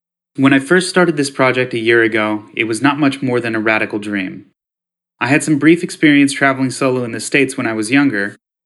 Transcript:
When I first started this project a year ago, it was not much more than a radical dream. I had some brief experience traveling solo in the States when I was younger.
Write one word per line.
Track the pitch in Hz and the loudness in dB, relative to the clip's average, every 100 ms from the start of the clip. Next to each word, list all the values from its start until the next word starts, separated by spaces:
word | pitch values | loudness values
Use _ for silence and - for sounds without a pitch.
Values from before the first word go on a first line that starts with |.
| _ _ _ | _ _ _
When | - 139 | 0 2
I | 139 | 2
first | 135 180 180 | 2 0 2
started | - 175 151 | 2 2 0
this | 135 | -4
project | - 131 127 127 | 0 0 0 -2
a | 120 | -2
year | 113 117 | 2 2
ago, | 113 113 107 107 - | 2 0 -2 -4 -8
it | - | -6
was | 113 110 | -4 0
not | 139 143 | 0 2
much | 143 135 | 0 0
more | 127 123 | -2 -2
than | 117 | -2
a | 113 | -2
radical | 107 110 107 107 | 0 0 -2 -6
dream. | 104 101 92 92 - _ _ _ _ _ _ _ | -6 -6 -6 -10 -18 _ _ _ _ _ _ _
I | 123 | 0
had | 151 | 0
some | 156 147 | 2 2
brief | 147 170 | 2 2
experience | 180 - 156 143 139 | -2 0 4 4 2
traveling | - 139 131 131 | 2 0 0 -4
solo | - 135 127 | -2 -2 -2
in | 120 | -4
the | 113 | -8
States | - 147 131 135 | -2 0 0 -2
when | 123 | -4
I | |
was | 110 107 | -4 0
younger. | 139 139 104 101 113 _ _ | 2 2 0 -4 -8 _ _